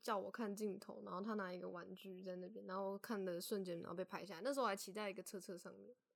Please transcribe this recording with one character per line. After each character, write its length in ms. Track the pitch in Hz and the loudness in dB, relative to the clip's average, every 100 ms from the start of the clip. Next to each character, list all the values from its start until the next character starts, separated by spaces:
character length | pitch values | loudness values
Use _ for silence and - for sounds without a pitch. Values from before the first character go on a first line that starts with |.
叫 160 | - 208 | 2 4
我 100 | 196 | 2
看 220 | 190 220 | 0 0
镜 240 | 202 214 196 | 2 2 0
头， 200 | - - | -4 -8
然 100 | 202 | -4
后 60 | 180 | -2
他 140 | 202 | 2
拿 180 | 214 185 | 2 0
一 80 | 180 | 0
个 80 | 185 | -4
玩 260 | 180 185 | -4 -6
具 280 | 185 196 185 | -8 -8 -6
在 100 | 190 180 | -4 -4
那 120 | 185 | -4
边， 180 | 214 196 | -6 -4
然 100 | 185 | 0
后 220 | 196 196 | 2 0
看 240 | - 214 | 0 2
的 180 | 185 175 | 2 2
瞬 220 | 180 208 | 2 0
间， 160 | 185 170 | 2 -2
然 80 | - | -2
后 60 | |
被 100 | 175 | -2
拍 220 | 185 185 175 | 0 -2 -4
下 80 | |
来。 60 | 170 | 0
那 120 | 226 | 2
时 60 | 277 | 6
候 60 | |
我 40 | 233 | 6
还 60 | |
骑 180 | 196 - | 4 0
在 160 | 190 208 | 0 0
一 60 | |
个 80 | 196 | 0
车 160 | 185 196 | -4 -6
车 180 | 180 180 | -4 -6
上 160 | 185 190 | -8 -12
面。 180 | 208 247 _ | -14 -16 _